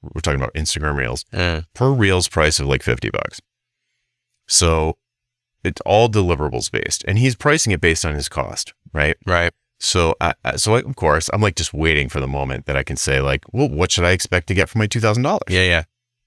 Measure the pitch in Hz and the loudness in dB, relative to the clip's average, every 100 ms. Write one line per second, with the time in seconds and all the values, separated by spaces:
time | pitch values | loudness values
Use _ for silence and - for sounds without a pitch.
0 | - - 78 69 65 78 78 80 76 71 | -14 -6 -2 -2 -2 -4 -4 -2 -2 -2
1 | 60 64 - - 87 80 80 - 127 135 | -2 -6 -6 -2 -2 -2 -6 0 2 4
2 | 101 90 87 - 76 73 69 65 - 60 | 4 4 0 2 2 2 0 0 0 -2
3 | 55 50 50 - - _ _ _ _ _ | -2 -6 -8 -12 -20 _ _ _ _ _
4 | _ _ _ _ - - 87 82 78 - | _ _ _ _ -2 2 4 4 0 -4
5 | _ _ _ _ _ _ 92 - - 104 | _ _ _ _ _ _ -6 -4 2 4
6 | 120 107 90 80 76 60 - - - - | 4 4 2 0 -2 -4 -4 -4 -4 -4
7 | - 104 131 117 147 143 - 87 87 80 | 0 2 2 0 0 2 0 2 2 2
8 | 82 73 67 - 60 - - - - 76 | -2 -4 -6 -6 -6 -8 -12 -14 -6 -2
9 | 73 - - 87 85 - _ _ - 92 | 0 -2 0 0 0 -4 _ _ -2 2
10 | 82 - 82 - - 67 - 117 - 139 | 2 0 -2 -2 -6 -2 0 0 -2 -2
11 | 80 76 - 107 107 - 78 73 80 73 | 0 2 0 0 0 0 -4 0 2 2
12 | 65 73 67 69 67 65 - 67 67 67 | 0 -4 -4 -4 -4 -6 -4 -4 -4 -4
13 | - 67 69 67 - 117 143 73 90 - | -2 0 0 -2 -4 -2 -2 0 0 2
14 | 87 95 - 90 - 92 92 110 107 120 | 2 0 0 -2 0 0 0 0 0 0
15 | 110 110 135 208 - 90 92 85 78 _ | 0 2 0 -2 0 0 2 2 -2 _
16 | _ _ | _ _